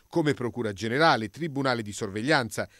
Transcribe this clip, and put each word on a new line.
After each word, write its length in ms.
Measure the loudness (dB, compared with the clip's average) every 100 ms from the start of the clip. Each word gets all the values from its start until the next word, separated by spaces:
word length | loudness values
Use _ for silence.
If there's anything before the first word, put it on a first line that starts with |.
| _
come 280 | 0 2
Procura 400 | 2 -2 -2 -4
Generale, 560 | -2 -2 4 4 4 0
Tribunale 500 | -6 -6 -2 0 0
di 120 | -4
Sorveglianza, 760 | -6 -6 -2 2 2 0 -4 -8